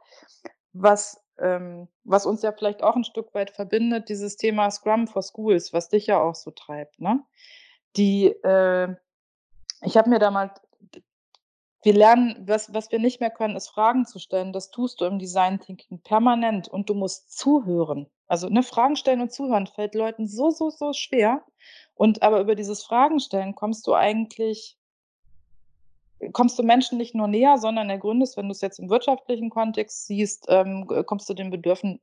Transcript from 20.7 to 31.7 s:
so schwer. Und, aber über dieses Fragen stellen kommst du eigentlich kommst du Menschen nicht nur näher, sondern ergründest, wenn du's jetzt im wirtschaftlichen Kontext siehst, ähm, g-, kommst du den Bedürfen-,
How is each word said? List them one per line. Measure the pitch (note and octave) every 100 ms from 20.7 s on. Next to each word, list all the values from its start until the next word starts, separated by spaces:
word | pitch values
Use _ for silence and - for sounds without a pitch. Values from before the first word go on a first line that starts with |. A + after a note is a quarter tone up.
so | D#4 D4
schwer. | C#4 - B3+ G#3 C4+ - _ - - _
Und, | - A3 G#3+
aber | G#3+ G#3+
über | G3+
dieses | G#3+ G3+ G#3
Fragen | - A#3 D4 D#4
stellen | - G3 F#3+
kommst | G3+ G#3+ A3 -
du |
eigentlich | - G#3 A3 A3 - A3 G#3+ - _ _ _ _ _ _ - _ - - _ _ _ _ - -
kommst | - B3 -
du |
Menschen | A3+ B3 B3+ A#3+
nicht | A#3 A3
nur | G#3
näher, | G#3+ C4+ C4+
sondern | A3 A3+ G3+
ergründest, | G3 G#3 A#3 C4 -
wenn | G3
du's | G3
jetzt | G3 -
im | F3+
wirtschaftlichen | A3+ C4 B3+ - A#3 A3+
Kontext | A3+ A3 A3 G#3+ - -
siehst, | G3+ G3+ - -
ähm, | F#3+ F#3+ F#3+ F#3
g-, | -
kommst | F#3+ G3+ -
du |
den | F#3+ F#3+
Bedürfen-, | F#3 E3+